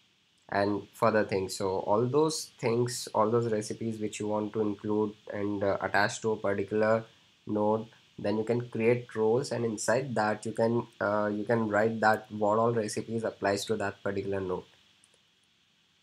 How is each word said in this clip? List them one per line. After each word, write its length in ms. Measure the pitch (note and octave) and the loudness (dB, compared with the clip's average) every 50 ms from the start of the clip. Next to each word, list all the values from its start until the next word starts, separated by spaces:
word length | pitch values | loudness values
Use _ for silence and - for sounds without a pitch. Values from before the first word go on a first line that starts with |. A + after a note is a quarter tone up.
| _ _ _ _ _ _ _ _ _ - F#2+ | _ _ _ _ _ _ _ _ _ -4 0
and 320 | G2 G2+ G2+ G2+ G2 - - | 0 2 2 0 -2 -4 -8
further 320 | - - A#2 A2 G#2 G#2+ G2+ | -4 0 2 2 4 2 2
things. 320 | - G#2 F#2+ F#2+ F#2 - | 0 0 -2 -2 -4 -4
So 220 | - G2+ F#2+ F#2+ F#2 - - | -4 -4 -2 -2 -2 0 2
all 140 | G#2 A2 B2 | 2 2 2
those 440 | B2+ C3 D3 D#3 D#3 D3+ - - - - - | 2 2 2 2 2 0 -4 -8 -12 -10 -4
things, 500 | C3 A#2 A#2 A#2+ B2 B2 B2 - - - - | -2 0 2 2 0 -2 -2 -6 -8 -2 0
all 160 | G#2+ G#2+ A2 | 2 2 4
those 200 | A#2 A#2 A#2 A2+ | 2 2 2 0
recipes 480 | G#2+ G#2 G#2 - G#2+ - A2+ A2+ A2 G#2+ | 0 -2 -2 -4 -6 -6 -6 -6 -4 -4
which 220 | G#2+ G#2 - - | -6 -6 -6 -4
you 80 | G#2 G#2 | -4 -2
want 240 | G#2+ G#2+ G#2+ G2+ | -2 -2 -2 -2
to 80 | - A2 | -2 -2
include 540 | G#2+ G#2 G2+ - - G#2+ G#2+ G#2+ A2 G#2 G#2+ - - - | -2 -2 -2 -4 -2 -2 0 0 0 0 -4 -8 -12 -10
and, 320 | - G#2 G2+ G#2 G#2 G2 G2+ | -6 -4 -4 -2 -2 0 2
uh, 140 | G2 F#2+ - | 2 2 0
attach 400 | G2 G2 - G2 G#2 A2 - - | 0 0 2 4 2 2 0 -2
to 120 | - A2 | -2 -2
a 40 | A2 | -2
particular 680 | G#2+ - G2 G2+ G#2 G2 - G#2+ G#2+ G#2+ A2 A2+ A2+ A#2 - - _ _ _ _ _ - | 0 0 -2 0 -2 -2 -2 0 2 4 4 4 2 0 -4 -14 _ _ _ _ _ -8
node, 400 | - G#2+ G#2 G#2+ G#2+ A2 A2 A2+ - - - _ _ _ - | -4 -2 0 2 2 2 0 -2 -6 -14 -20 _ _ _ -6
then 180 | G2+ G#2 G#2+ | -4 -2 0
you 80 | A2 A2 | 0 0
can 240 | A2+ A#2 B2 A#2+ B2 | 0 -2 -2 -2 -4
create 460 | - A2+ A2+ A#2 B2 A#2+ - - - | -4 0 2 2 2 2 0 -6 -4
roles, 340 | A2 A2 A2 A#2 B2+ C#3+ - | 0 2 2 2 2 0 -2
and 140 | B2 A#2 A#2 | -2 -2 -2
inside 500 | A2+ G#2+ G2+ - - A2 C3 D3 C3+ A2+ | -2 -4 -2 0 2 2 2 0 -2 0
that 300 | A2 G#2+ G#2+ G#2+ G#2 - | 0 0 0 0 -2 -4
you 80 | A2+ | -4
can, 340 | A2 - A2+ A2+ A#2 A#2+ A#2 - - - | 0 2 2 2 2 0 -2 -4 -6 -2
uh, 300 | G2+ G2+ G#2 G#2 G#2 G#2+ | -2 0 0 0 0 0
you 120 | G#2 G#2 G#2 | -2 -2 0
can 240 | A#2+ A#2+ A2+ A2+ G#2+ | 0 2 2 2 2
write 320 | G#2 G#2 A2 A2+ A2+ A2 | 2 2 2 2 2 2
that 300 | G#2+ G#2+ A2 G#2+ - - | 4 4 4 2 0 -6
what 280 | G#2+ G#2 G#2+ G2+ G#2+ A2 | -4 0 2 2 4 4
all 160 | A2+ A#2+ A#2 | 4 2 2
recipes 500 | A2+ G#2 G#2 - A#2 G#2 A2 A2+ A2+ A2 | 0 -2 -4 -4 -6 -6 -4 -4 -4 -4
applies 400 | G2 - - G#2 G2 G2+ G2+ - | -4 -4 -2 0 0 0 0 0
to 120 | - A2 | -2 -2
that 260 | G#2 G2+ G2+ G2 - | -2 -2 -4 -6 -6
particular 380 | - G2+ G2 G2 F#2 G2 G2 F#2+ | -6 -6 -4 -4 -4 -4 -4 -4
node. 240 | F#2+ F2+ F2+ F2 - - _ _ _ _ _ _ _ _ _ _ _ _ _ _ _ _ _ _ _ _ _ _ _ _ _ _ | -2 -4 -4 -6 -6 -10 _ _ _ _ _ _ _ _ _ _ _ _ _ _ _ _ _ _ _ _ _ _ _ _ _ _